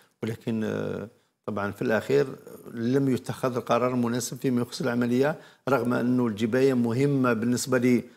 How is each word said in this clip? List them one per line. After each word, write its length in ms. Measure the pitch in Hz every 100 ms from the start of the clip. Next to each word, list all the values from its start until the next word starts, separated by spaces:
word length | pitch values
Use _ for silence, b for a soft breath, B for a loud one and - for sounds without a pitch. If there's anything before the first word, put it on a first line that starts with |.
| B _
ولكن، 420 | 110 113 - 113
آه، 440 | 107 104 104 98 104 - _ _ -
طبعًا 240 | 104 101
في 120 | 98
الأخير 440 | 123 107 - 139 135 - - - -
لم 340 | 117 117 139 139
يتخذ 480 | 120 - 113 131 120
القرار 340 | - 120 123
المناسب 460 | 127 120 120 - 135
فيما 240 | 135 120
يخص 200 | 120 -
العملية، 560 | 127 120 120 123 143 165 B B -
رغم 240 | 131 120
أنه 340 | 127 123 127 120
الجباية 480 | 101 113 127 135
مهمة 580 | 123 117 117 143 139 127
بالنسبة 680 | 113 117 123 - 127 123 120 -